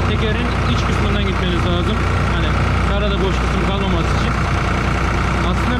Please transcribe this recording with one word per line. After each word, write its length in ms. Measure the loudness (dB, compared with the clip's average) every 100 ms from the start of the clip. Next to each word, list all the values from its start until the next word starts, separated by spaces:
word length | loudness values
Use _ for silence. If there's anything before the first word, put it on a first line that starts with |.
| 0
tekerin 380 | 0 0 0 -2 0 0
iç 80 | 0 0
kısmından 360 | 0 0 0 0
gitmeniz 340 | 0 0 0 0
lazım. 300 | 0 0 0 0 0 0
Hani 140 | 0 0 0 2 2 0
karada 260 | 0 0 0
boş 100 | 0 0
kısım 200 | 0 0 0
kalmaması 420 | 0 0 0 0 0
için. 140 | 0 0 -2 0 0 0 0 0 0 0 0 0 0
Aslında 260 | 0 0